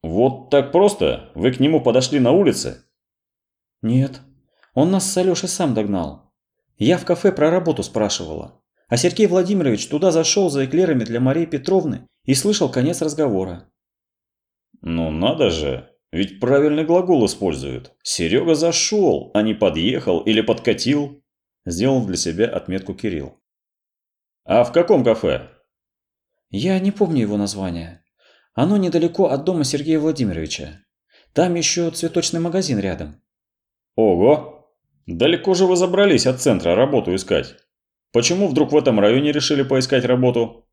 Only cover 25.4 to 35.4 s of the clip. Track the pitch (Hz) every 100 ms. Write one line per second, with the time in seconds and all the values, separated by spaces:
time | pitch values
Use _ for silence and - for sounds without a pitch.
25.4 | - _ _ _ _ _ _ _ _ _
26.4 | _ 98 165 190 196 202 190 151 104 104
27.4 | 101 101 92 85 82 - _ _ _ _
28.4 | _ - 156 208 180 165 170 170 185 139
29.4 | 165 180 131 143 147 160 156 147 110 82
30.4 | 76 - 73 80 _ _ _ _ _ -
31.4 | 180 170 151 175 165 165 165 175 160 170
32.4 | 170 180 151 110 95 87 76 - _ _
33.4 | _ _ _ _ _ - 110 87 113 151
34.4 | - - _ _ _ _ - 85 135 170